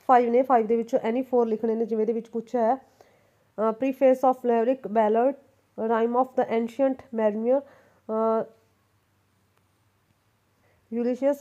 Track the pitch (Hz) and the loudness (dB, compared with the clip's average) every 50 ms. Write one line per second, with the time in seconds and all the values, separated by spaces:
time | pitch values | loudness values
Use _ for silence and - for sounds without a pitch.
0 | _ - 262 240 247 233 233 247 269 262 269 233 226 208 233 233 226 233 - 240 | _ 4 4 4 4 4 2 2 2 4 2 2 2 2 0 -2 -2 -2 -4 -2
1 | - 226 226 254 262 - - 247 233 226 220 - - 226 220 226 233 202 226 214 | -2 -2 -2 -4 -4 -2 0 0 0 0 -2 -2 -2 -2 -2 -2 -4 -4 -2 -2
2 | 220 220 233 226 220 - - 226 220 - - 247 226 220 254 262 - _ _ _ | -2 -2 -2 -4 -6 -8 -10 -10 -8 -6 -4 -2 0 0 0 -2 -4 _ _ _
3 | - _ _ _ _ _ _ _ _ _ _ - 214 226 220 220 262 269 262 - | -20 _ _ _ _ _ _ _ _ _ _ -4 -2 -2 -2 -2 -2 -4 -2 2
4 | 277 262 262 262 277 262 254 254 - 240 233 226 226 240 269 262 - 190 208 226 | 4 4 4 4 2 0 0 0 0 0 0 2 2 0 -2 -2 -4 -4 0 0
5 | 220 214 220 226 240 269 277 - _ _ _ _ _ _ _ - 214 226 233 220 | 2 2 2 2 2 0 -2 -4 _ _ _ _ _ _ _ -8 -4 -2 0 0
6 | 226 233 240 247 262 254 - - 247 - 226 226 233 226 - - 277 269 262 - | 0 0 0 0 -2 -2 -2 -4 -2 -2 -2 -4 -4 -4 -4 -2 -2 -2 -2 -4
7 | - - - 226 220 214 202 220 226 240 254 285 277 - - _ _ _ _ _ | -10 -10 -4 -2 -2 0 0 -2 0 0 0 0 -2 -6 -16 _ _ _ _ _
8 | _ - 220 220 220 226 220 226 208 - - _ _ _ _ _ _ _ _ _ | _ -8 -4 -2 -2 0 0 -2 -4 -6 -10 _ _ _ _ _ _ _ _ _
9 | _ _ _ _ _ _ _ _ _ _ _ _ _ _ _ _ _ _ _ _ | _ _ _ _ _ _ _ _ _ _ _ _ _ _ _ _ _ _ _ _
10 | _ _ _ _ _ _ _ _ _ _ _ _ _ _ _ _ _ - 226 233 | _ _ _ _ _ _ _ _ _ _ _ _ _ _ _ _ _ -10 -6 -4
11 | 240 240 254 247 262 277 285 285 | -4 -4 -2 -2 0 -2 -2 -2